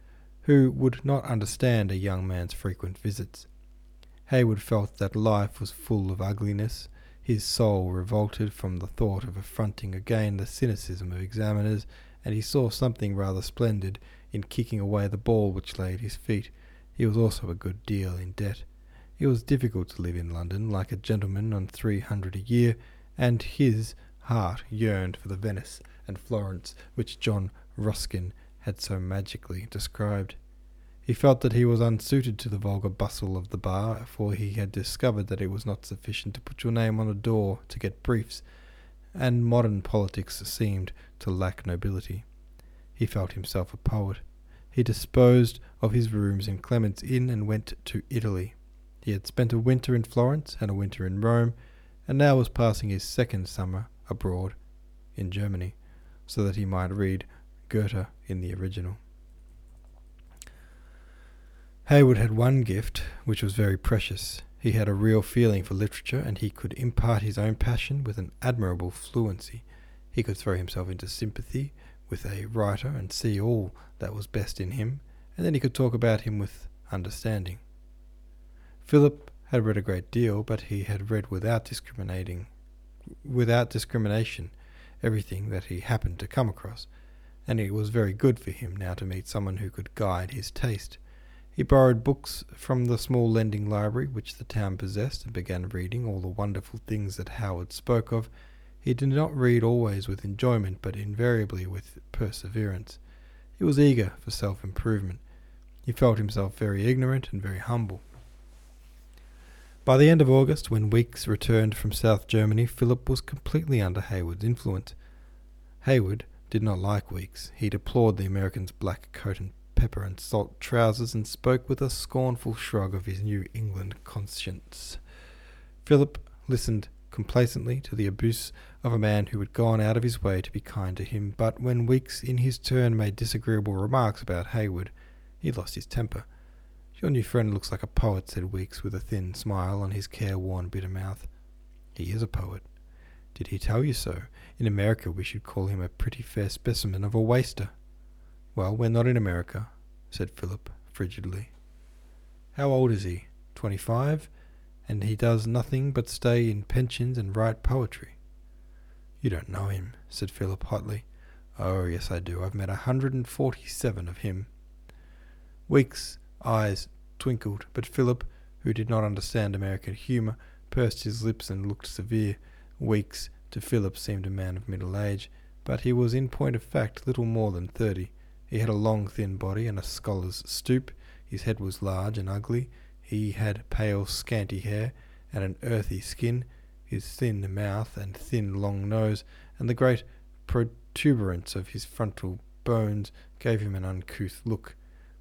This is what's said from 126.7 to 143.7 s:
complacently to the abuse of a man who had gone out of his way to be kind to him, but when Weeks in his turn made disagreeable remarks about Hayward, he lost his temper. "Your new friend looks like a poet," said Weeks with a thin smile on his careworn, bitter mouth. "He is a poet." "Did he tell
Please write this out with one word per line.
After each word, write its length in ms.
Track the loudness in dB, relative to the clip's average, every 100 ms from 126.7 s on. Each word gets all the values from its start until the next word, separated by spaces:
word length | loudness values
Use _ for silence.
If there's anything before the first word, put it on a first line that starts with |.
| -2 -4 -14 -12
complacently 680 | -8 0 4 4 2 -4 -4
to 160 | -4 -2
the 100 | -2
abuse 460 | 2 0 0 -6 -14 -20 -6
of 80 | -2
a 80 | 2
man 280 | 4 4 2
who 120 | -2
had 140 | -4
gone 260 | 2 2 4
out 160 | 4 2
of 80 |
his 180 | 0 0
way 200 | 0 0
to 100 | -2
be 80 | -8
kind 380 | -8 -4 -4 -4
to 60 | -4
him, 280 | -4 -4 0
but 240 | -2 0
when 240 | 0 2 4
Weeks 360 | 2 2 -8
in 180 | -2 0
his 200 | 0 0
turn 360 | 0 4 4 4
made 200 | 2 0
disagreeable 580 | -2 -2 2 2 2
remarks 480 | -2 2 2 2 0
about 260 | -4 -4 -2
Hayward, 440 | -2 -2 -4 -8 -12 -20 -20 -20 -6
he 120 | -4
lost 260 | -4 -6 -10
his 100 | -6
temper. 400 | -4 -2 -6 -10 -20 -20 -20 -20 -20 -20 -4
"Your 80 | 0
new 140 | 2
friend 300 | 2 2 2
looks 180 | 0 -4
like 100 | -6
a 60 | -4
poet," 420 | -2 0 0 -4
said 220 | -6 -6
Weeks 320 | -6 -8 -8
with 100 | -8
a 60 | -8
thin 340 | -6 -4 -4
smile 480 | -6 -4 -2 0 -2
on 100 | -2
his 160 | -4 -8
careworn, 600 | -6 -4 -2 -4 -4 -4
bitter 220 | -6 -6
mouth. 360 | -6 -8 -8 -12 -18 -20 -20 -20 -20 -20 -10
"He 160 | -6
is 100 | -4
a 60 | -2
poet." 360 | -4 -6 -8 -14 -20 -20 -20 -20 -20 -20
"Did 140 | -12 -8
he 100 | -2
tell 280 | 0